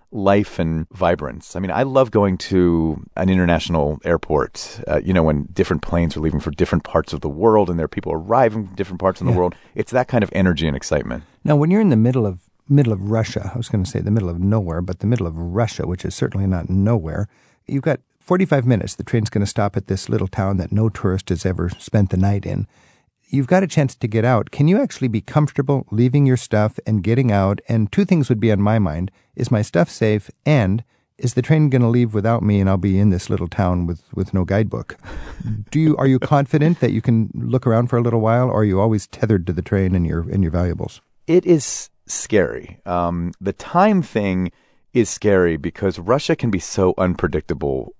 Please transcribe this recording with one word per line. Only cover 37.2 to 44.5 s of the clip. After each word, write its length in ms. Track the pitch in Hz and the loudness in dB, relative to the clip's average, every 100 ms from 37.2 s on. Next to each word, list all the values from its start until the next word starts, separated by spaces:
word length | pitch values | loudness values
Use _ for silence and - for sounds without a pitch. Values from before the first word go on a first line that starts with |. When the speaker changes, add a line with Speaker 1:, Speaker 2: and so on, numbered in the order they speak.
| 107 | 0
Speaker 2:
look 320 | - 117 123 123 | -4 -2 0 2
around 220 | 113 120 | 2 2
for 100 | 120 | 0
a 40 | |
little 180 | 120 113 | 0 2
while, 280 | 110 123 127 | 2 2 2
or 120 | 110 | 2
are 40 | 104 | 2
you 140 | 92 | 2
always 260 | 113 107 - | 2 0 -4
tethered 400 | - 110 98 90 | -4 0 2 0
to 60 | |
the 80 | 80 | -6
train 340 | - 98 92 92 | -2 0 2 2
and 100 | 82 | 0
your, 160 | 80 82 | -2 -2
and 140 | 95 | 0
your 80 | 82 | 0
valuables? 500 | 87 90 78 - - _ _ - | 0 -2 -4 -8 -12 _ _ 0
Speaker 1:
It 200 | 175 175 | 2 4
is 440 | 160 - - - _ - | 2 0 -10 -14 _ -12
scary. 760 | - - 104 76 62 - - 90 | -10 0 0 0 -4 -14 -16 -6
Um, 460 | 87 85 87 85 - | -2 -2 -2 -6 -6
the 120 | 95 | -8
time 480 | - - 175 214 196 | -8 -4 2 2 2
thing 500 | - 110 101 92 90 | 0 -2 -2 0 -2